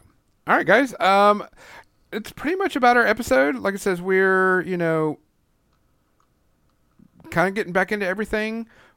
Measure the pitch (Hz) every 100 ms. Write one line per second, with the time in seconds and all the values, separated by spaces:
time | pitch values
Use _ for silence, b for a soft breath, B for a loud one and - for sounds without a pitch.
0 | _ _ _ _ - 185 143 214 269 -
1 | 185 196 202 208 - _ B B B _
2 | - 220 - - 277 381 392 277 240 240
3 | 220 220 233 262 285 262 196 196 202 180
4 | 180 190 190 190 185 185 180 180 165 160
5 | 156 165 _ _ _ _ _ _ _ _
6 | _ _ _ _ _ _ _ _ _ _
7 | _ _ 330 170 185 196 190 180 185 208
8 | 190 208 214 214 214 226 226 b b